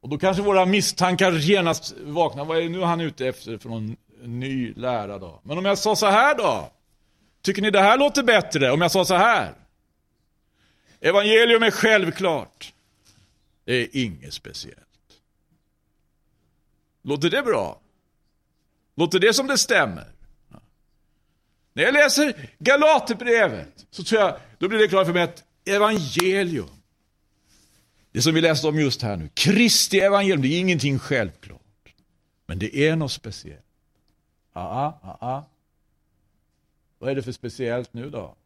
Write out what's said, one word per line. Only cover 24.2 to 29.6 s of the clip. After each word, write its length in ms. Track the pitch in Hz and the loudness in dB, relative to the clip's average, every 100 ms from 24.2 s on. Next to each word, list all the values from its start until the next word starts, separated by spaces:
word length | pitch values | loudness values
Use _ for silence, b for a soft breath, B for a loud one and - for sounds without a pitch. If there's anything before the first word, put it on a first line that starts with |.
jag, 200 | 196 - B B | 2 0 B B
då 100 | 185 | -4
blir 100 | 220 | 2
det 100 | 214 | 2
klart 180 | 190 175 | 2 2
för 60 | |
mig 100 | 175 | 0
att 220 | 170 - _ _ | -2 -6 _ _
evangelium, 1040 | - 196 208 214 143 147 180 196 185 156 85 - _ _ _ _ _ _ _ _ _ _ _ _ _ | -4 2 2 0 -4 -2 0 0 -2 -4 -8 -14 _ _ _ _ _ _ _ _ _ _ _ _ _
det 100 | - | -2
som 120 | 139 | 0
vi 60 | 160 | 2
läste 280 | 165 151 156 | 2 2 0
om 120 | 151 | 0
just 220 | 147 123 | 0 -2
här 140 | 117 98 | -6 -6
nu, 120 | 78 | -8
Kristi 680 | - 151 208 | -2 2 4